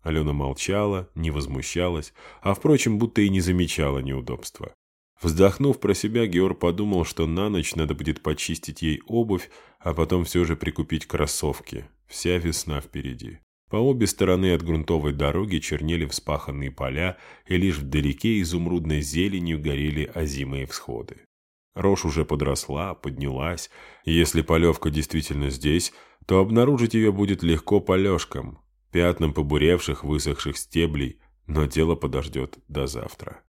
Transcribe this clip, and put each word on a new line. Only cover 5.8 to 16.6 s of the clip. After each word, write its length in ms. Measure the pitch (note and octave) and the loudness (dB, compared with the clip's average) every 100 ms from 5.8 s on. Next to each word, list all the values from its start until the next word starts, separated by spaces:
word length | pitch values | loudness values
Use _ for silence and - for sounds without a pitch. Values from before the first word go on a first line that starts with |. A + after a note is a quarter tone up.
| G2 | 0
себя, 340 | F#2+ G#2+ A#2 A2+ | 0 0 0 2
Геор 280 | F2 F#2+ F2 | 2 2 2
подумал, 480 | F2 F2 G#2 F#2+ | 0 0 0 0
что 240 | E2 - D#2+ | 0 0 0
на 220 | E2 G#2 | 0 0
ночь 260 | G2 D#2 E2 | 0 -2 -2
надо 180 | D2+ | -2
будет 280 | D2+ C#2+ D2 | -2 -4 -4
почистить 600 | - D2+ - D#2+ - D2 | -4 -4 -4 -6 -8 -6
ей 200 | D#2+ D2+ - | -4 -4 -2
обувь, 440 | A2+ A#2 F#2 - - - _ | -2 0 -2 -4 -20 -20 _
а 140 | F2 | -6
потом 300 | D#2+ D#2+ F2+ | -2 0 0
все 220 | E2 F2 E2 | 0 0 0
же 100 | D#2+ | 0
прикупить 500 | - - D#2 D#2+ - | -4 -6 -4 -4 -4
кроссовки. 800 | D#2+ D2 - D#2 - - - - _ _ | -2 -2 -2 -4 -6 -10 -12 -14 _ _
Вся 300 | - F2 F2+ | -6 -2 0
весна 420 | E2+ D#2 - C#2+ | 0 -4 -4 -6
впереди. 600 | - C#2+ C2+ B1 G#1 G1+ _ _ _ | -6 -10 -10 -10 -14 -16 _ _ _
По 60 | G#2+ | 0
обе 320 | B2+ B2+ G#2 | 2 4 2
стороны 460 | - F#2+ F2+ F#2+ | 2 4 4 4
от 100 | E2+ | 2
грунтовой 500 | E2 D#2+ D2+ E2 D2 | 2 -2 2 0 0
дороги 460 | C#2+ C#2+ D#2+ G#2 E2 | 0 0 0 -2 -2
чернели 460 | - D2 D#2 E2+ D2+ | -2 -4 -2 -2 -2
вспаханные 680 | - - D2 - C#2 | -6 -4 -4 -4 -6